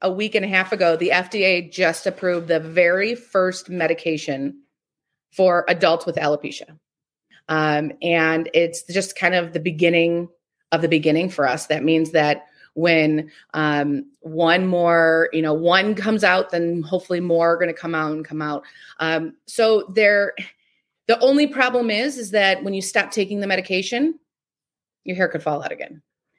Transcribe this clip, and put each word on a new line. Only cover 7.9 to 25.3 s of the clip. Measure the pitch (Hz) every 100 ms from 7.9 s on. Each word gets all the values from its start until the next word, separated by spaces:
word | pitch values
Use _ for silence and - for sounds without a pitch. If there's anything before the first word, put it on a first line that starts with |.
| -
and | 170 170 160 160 165
it's | 165 170 -
just | - 185 190 -
kind | 175
of | 180 170
the | 165
beginning | 165 156 170 170 170 170 175 _ _ _ -
of | 160
the | 160
beginning | 160 156 156 180
for | - 139
us. | 156 -
That | 151
means | 147 160 156
that | 160 147 147 - _ _
when, | - 170 165 156 151 151 - _
um, | 156 151 147 147 143 139 _
one | 160 160 165 175 185
more, | 175 170 170 165 160 165
you | 160
know, | 160
one | 151 170 185 208
comes | 202 202 220
out, | 196 185 190
then | 175 170 170
hopefully | 156 185 - 180
more | 175 165 170
are | 170
gonna | 170
come | 160 170
out | 160 156
and | 156
come | 156 151
out. | 151 147 - - - -
Um, | 160 160 160 - -
so | - 220 214 -
there, | 190 208 202 202 - - _ _ _ _ _ -
the | 233
only | 254 285 294
problem | 277 254 247 233
is, | 208 277 262
is | 208
that | 208 196 185
when | 196
you | 190
stop | 185 214 196
taking | 220 196 208
the | 196
medication, | 185 185 185 190 240 311 320 _ _ _ _ _ _ _ _
your | - 180
hair |
could | 180